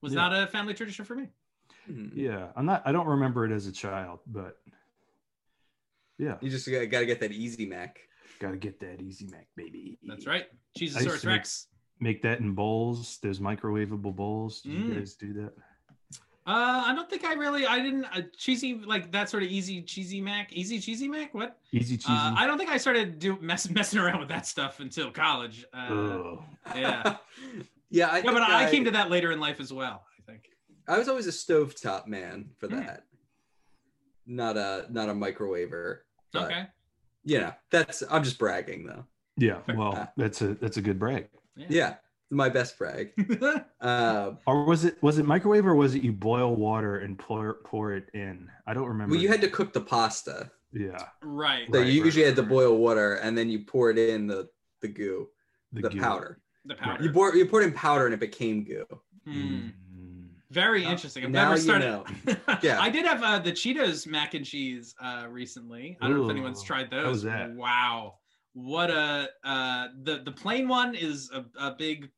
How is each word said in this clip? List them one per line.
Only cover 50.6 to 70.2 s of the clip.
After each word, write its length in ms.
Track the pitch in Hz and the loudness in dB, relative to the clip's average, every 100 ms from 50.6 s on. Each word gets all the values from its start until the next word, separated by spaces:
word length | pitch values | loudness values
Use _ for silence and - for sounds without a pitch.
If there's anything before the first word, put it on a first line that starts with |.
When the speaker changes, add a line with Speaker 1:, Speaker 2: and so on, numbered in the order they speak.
| _ | _
Speaker 2:
Yeah. 260 | - 101 90 - _ | -8 -6 -8 -14 _
Speaker 1:
Right. 460 | 156 147 151 131 117 | -12 -4 -2 -2 2
Speaker 3:
So 80 | 131 | 4
Speaker 2:
Right, 80 | 127 | 6
Speaker 3:
you 100 | 139 | 6
Speaker 2:
right, 40 | 160 | 6
Speaker 3:
usually 200 | 156 151 | 6 6
had 100 | 131 | 6
to 40 | |
Speaker 2:
right. 80 | 110 | 4
Speaker 3:
boil 280 | 131 127 113 | 6 8 8
water 380 | 117 110 104 101 | 6 6 4 2
and 220 | 110 113 | 0 0
then 120 | 113 | 0
you 100 | 107 104 | -2 -2
poured 340 | 131 120 110 | 4 4 6
in 260 | 113 110 104 | 4 4 0
the, 240 | 98 95 _ _ _ | -4 -6 _ _ _
the 60 | 110 | -10
goo, 420 | 101 101 92 - _ _ _ _ | -6 -4 -4 -8 _ _ _ _
Speaker 2:
The 80 | 113 | -6
Speaker 3:
the 80 | 101 | -4
Speaker 2:
goo. 100 | 98 | 0
Speaker 3:
powder. 400 | 113 95 - - _ _ - | 0 -2 -6 -16 _ _ -14
Speaker 1:
The 100 | 143 | -8
Speaker 2:
Right. 60 | |
Speaker 1:
powder. 200 | 127 127 | -6 -2
Speaker 3:
You 80 | 156 | 2
pour, 240 | 151 196 170 | 6 6 8
you 100 | 185 | 6
poured 200 | 214 196 | 6 4
in 80 | |
powder 320 | 143 156 147 127 | 4 4 4 4
and 80 | |
it 80 | 110 | 2
became 420 | 107 - 117 107 | -4 -2 -2 -2
goo. 220 | 104 101 101 - _ 190 - | -2 -8 -10 -14 _ -20 -10
Speaker 1:
Hmm. 60 | |
Speaker 2:
Mm. 380 | 147 - 131 120 95 92 - 90 90 87 - _ | -6 -4 -4 -6 -14 -20 -18 -16 -16 -18 -20 _
Speaker 1:
Very 340 | 143 202 214 170 | 2 4 4 4
Speaker 3:
Now, 60 | |
Speaker 1:
interesting. 340 | 175 147 135 127 | 0 -2 -6 0
I've 60 | |
Speaker 3:
now 180 | 131 - | 4 6
Speaker 1:
never 40 | 160 | 6
Speaker 3:
you 40 | |
Speaker 1:
started. 240 | 160 151 131 | 6 6 4
Speaker 3:
know. 200 | 104 95 - - 208 - 214 | -2 -6 -6 0 0 2 2
Speaker 1:
<laughs> 40 | |
Speaker 3:
Yeah. 160 | 156 110 | 4 4
Speaker 1:
I 100 | 208 | 4
did 160 | 262 339 | 2 2
have, 160 | 269 | 2
uh, 180 | 226 208 | 2 2
the 120 | 175 | 0
Cheetos 560 | 170 233 262 240 151 - | -2 -2 2 0 0 -4
mac 260 | 156 147 | -2 -2
and 120 | 143 131 | -4 -8
cheese, 500 | 147 131 123 117 - | -6 -6 -6 -12 -14
uh, 240 | 123 123 120 | -10 -10 -10
recently. 680 | 123 123 - 117 117 139 180 | -12 -12 -12 -16 -14 -14 -6
I 80 | 127 | 0
don't 80 | 143 | 2
know 80 | |
if 40 | 120 | 2
Speaker 2:
Ooh. 40 | |
Speaker 1:
anyone's 320 | 107 131 - | 0 -4 -8
tried 240 | - 135 127 | -6 -4 -4
Speaker 2:
How 160 | 127 151 | -4 -2
was 140 | 123 | -2
Speaker 1:
those. 0 | 107 | -2
Speaker 2:
that? 180 | 110 87 | -4 -6
Speaker 1:
Wow. 640 | 120 123 123 123 117 107 - _ _ _ | -6 0 2 2 -2 -8 -16 _ _ _
What 380 | 131 127 156 175 | -16 -6 -2 0
a, 380 | 160 151 147 139 - | 2 0 0 -4 -8
uh, 460 | 135 135 127 127 123 131 | -4 -2 -2 -4 -6 -8
the, 160 | 135 147 | -6 -6